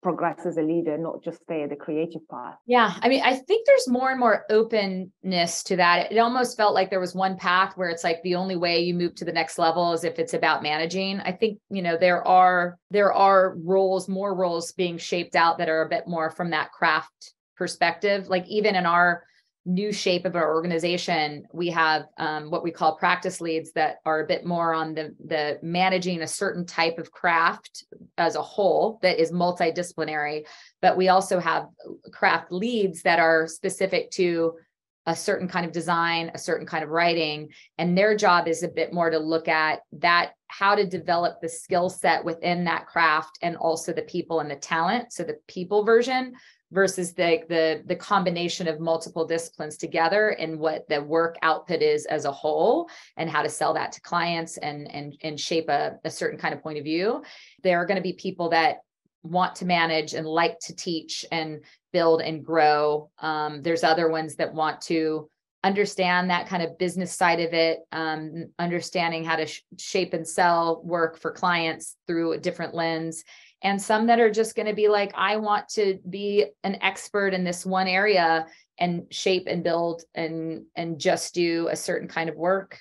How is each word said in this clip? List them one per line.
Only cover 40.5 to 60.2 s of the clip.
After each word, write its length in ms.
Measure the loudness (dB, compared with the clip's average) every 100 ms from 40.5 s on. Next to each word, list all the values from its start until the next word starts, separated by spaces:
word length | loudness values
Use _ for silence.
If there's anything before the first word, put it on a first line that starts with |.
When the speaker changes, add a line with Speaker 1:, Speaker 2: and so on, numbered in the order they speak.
| -2 2
Speaker 2:
to 120 | 2 0
develop 540 | -2 0 0 0 -4
the 80 | -10
skill 400 | -10 -2 0 0
set 360 | 0 0 0
within 400 | 0 -4 -2 0
that 220 | 0 -2 -2
craft 520 | 2 2 2 -2 -6
and 140 | -6 -2
also 360 | -2 -2 -4
the 100 | -6
people 380 | -6 -8 -4 -4
and 100 | -4
the 60 | -8
talent. 560 | -4 0 0 -2 -4
So 120 | -10
the 140 | -10 -10 -12
people 360 | -12 0 0
version 520 | 4 4 4 -2 -4 -12 -20 _ _
versus 420 | 2 2 2 -6
the, 260 | 0 2 2 2
the, 340 | 2 2 0 -4
the 100 | -6
combination 720 | 0 2 2 0 -4 -2 -4
of 120 | -2
multiple 460 | -2 -2 -2 -4 -2
disciplines 520 | -2 -4 _ -12 -10
together 500 | -6 0 2 4 2
and 320 | 0 -6 -2
what 260 | -4 -4 -2
the 120 | -4
work 340 | 0 0 0 0
output 400 | 0 0 -2 0
is 240 | 2 2
as 220 | 0 -2 -2
a 60 | -4
whole 500 | -2 2 4 2 -2 -14 -20 -8
and 140 | -4
how 100 | -2
to 80 | -2
sell 240 | -2 -2
that 180 | 0 -4
to 100 | -10
clients 560 | -6 -2 -2 -4 -6 -8
and, 320 | -8 -8 -12
and, 240 | -12 -12 -10
and 180 | -10 -8
shape 300 | -2 -2 0
a, 260 | -2 -2 -6
a 60 | -10
certain 280 | -4 -6 -4
kind 140 | -6
of 100 | -6
point 140 | -8 -8
of 80 |
view. 380 | -4 -2 -2 -4 -8 -20 -20 _
There 160 | 0 2
are 80 | 2
gonna 160 | -2
be 100 | -2
people 380 | -6 -8 -4 0
that 300 | 2 2 0 _ _ _ _
want 340 | -4 0 0 -2
to 80 |
manage 480 | -2 2 2 0 -2
and 140 | -6